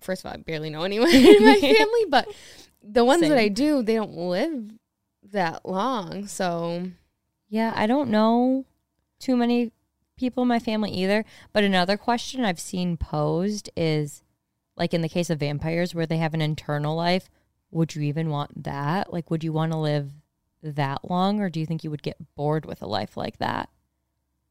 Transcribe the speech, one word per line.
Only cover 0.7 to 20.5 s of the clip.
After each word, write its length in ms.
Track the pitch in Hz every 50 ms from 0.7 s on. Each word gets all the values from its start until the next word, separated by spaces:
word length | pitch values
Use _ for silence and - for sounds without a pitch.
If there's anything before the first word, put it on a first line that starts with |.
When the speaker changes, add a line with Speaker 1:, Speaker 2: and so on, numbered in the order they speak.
Speaker 1:
know 120 | 151 156 165
anyone 260 | 190 202 214 240 330
<laughs> 40 | 339
in 300 | 269 247 339 415 415 415
my 160 | 440 415 415
Speaker 2:
<laughs> 0 |
Speaker 1:
family, 440 | 330 277 427 440 440 415 453 480 440 359
but 200 | 269 247 - - 415 - - - - - - - _ _ -
the 220 | 202 208 240 233
ones 180 | 240 277 339 330
that 60 | 311
Speaker 2:
Same. 80 | 302 254
Speaker 1:
I 100 | 220 208
do, 340 | 196 208 277 302 302 277 240
they 120 | 196 226
don't 180 | 226 214 175 -
live 580 | 160 170 180 180 185 247 330 330 262 220 208 220 226 _ _ _ _ _ _ _ _ _ 202 196
that 320 | 208 180 165 165 - -
long, 600 | - 185 190 202 254 262 226 185 165 156 190 202
so. 640 | 202 - - 196 180 170 170 170 170 170 175 180 185 175 - _ _ _ _ _ _ _ _ _ _
Speaker 2:
Yeah, 240 | 208 220 226 226 -
I 120 | - 202
don't 240 | 214 247 285 294 240
know 540 | 214 214 220 220 233 240 247 254 262 262 269 - _ _ _ _ _ _ _ _ _ _
too 180 | - - 254
many 360 | 247 240 233 240 240 240 220 - _ _ _ _ _ _ _ _
people 260 | - 254 247 240 254 247
in 60 | 247
my 100 | 240 233
family 320 | 233 - 214 214 214 196
either, 340 | - 180 185 190 202 214 220 - - - - - -
but 120 | 214 208
another 320 | 202 190 185 180 180 202
question 480 | 208 - - 233 240 - - - 262 247
I've 160 | 208 175 -
seen 360 | - - - 180 180 180 170
posed 720 | 160 - - - 151 151 151 156 165 180 208 208 208 - - -
is, 460 | - 170 160 156 151 151 147 - - _ _ _ _ _ _ _ _ _ _ _
like, 160 | - 175 170 -
in 80 | 170 165
the 60 | 160
case 220 | - 180 175 -
of 100 | 170 147
vampires 540 | 147 143 147 143 - 160 165 170 175 175 -
where 120 | 165 165
they 120 | 156 165 160
have 160 | 165 160 156
an 80 | 160 156
internal 520 | 151 151 147 - - 147 147 147 147 156
life, 320 | 165 170 175 180 190 - - _ _ _ _ _ _ _ _
would 240 | - 160 165 156 -
you 80 | 156 147
even 260 | 147 143 160 160 160
want 340 | 151 143 - - - - 147
that? 480 | 143 143 139 143 143 160 196 - - -
Like, 180 | 175 160 -
would 120 | 165 160 156
you 80 | 160 156
wanna 280 | 156 160 160 165 160
live 300 | 156 151 147 147 143 139 143 147 _ _ _ _ _ _